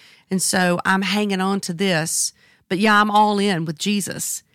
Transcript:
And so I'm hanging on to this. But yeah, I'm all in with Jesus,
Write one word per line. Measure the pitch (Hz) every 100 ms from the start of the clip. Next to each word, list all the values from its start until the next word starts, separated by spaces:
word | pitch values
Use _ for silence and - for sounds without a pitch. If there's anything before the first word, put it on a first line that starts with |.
| - _ _
And | 190
so | - - 180 175 -
I'm | 190
hanging | 190 202 208 190
on | 190 196
to | -
this. | 165 196 165 160 - - - _ _ _
But | 185
yeah, | 214 208
I'm | 208
all | 208 214 208
in | 202 170 165
with | 151
Jesus, | 196 208 170 - - - -